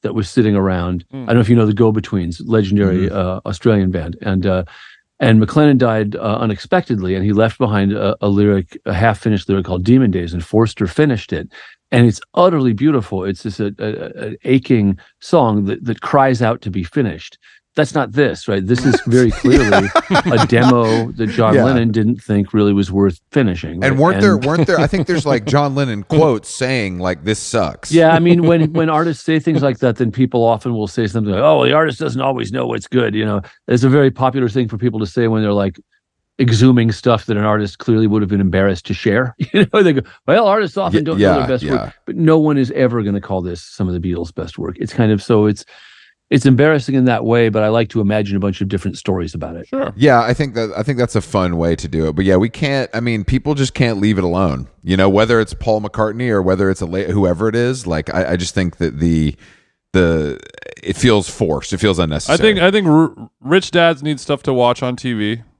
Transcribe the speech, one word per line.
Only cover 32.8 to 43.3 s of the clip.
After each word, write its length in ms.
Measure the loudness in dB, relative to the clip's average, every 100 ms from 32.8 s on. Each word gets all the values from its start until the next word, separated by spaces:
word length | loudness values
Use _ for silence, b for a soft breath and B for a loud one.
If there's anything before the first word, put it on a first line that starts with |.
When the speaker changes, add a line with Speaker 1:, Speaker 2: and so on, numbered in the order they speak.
| -2
Speaker 1:
good," 260 | -2 0
you 120 | -2 -2
know? 160 | -4 B B -2
It's 160 | 2
a 60 | 4
very 200 | 4 2
popular 380 | 2 -2 0 -2
thing 200 | -2 -4
for 100 | -4
people 200 | -4 -4
to 60 | -6
say 220 | -2 0
when 140 | 0
they're, 100 | 0
like, 260 | 0 -2 -6 _ _ _ _ _ -2
exhuming 540 | 0 4 4 4 2
stuff 340 | 0 0 0 0
that 100 | -2
an 80 |
artist 340 | 0 0 -2 -6
clearly 280 | -2 0 2
would 160 | 0
have 60 | 0
been 120 | 0
embarrassed 460 | 0 2 0 -2 -6
to 80 |
share. 400 | -4 0 0 -2 -6
<laughs> 140 | -2
You 140 | 0 2
know, 100 | 4
they 100 | 2
go, 80 | 2 B B 0
"Well, 200 | 2 2
artists 300 | 0 -2 -4
often 220 | -2 -2
Speaker 3:
Ye-, 40 |
Speaker 1:
don't 140 | -2 0
know 140 | 2
their 80 | 2
Speaker 3:
yeah, 60 | 0
Speaker 1:
best 160 | -4
Speaker 3:
yeah. 100 | -2
Speaker 1:
work," 220 | -6 -6 _ -12
but 100 | 0
no 220 | 2 4
one 200 | 2 2
is 120 | 0
ever 300 | 0 0 0
gonna 180 | -2 -4
call 200 | -4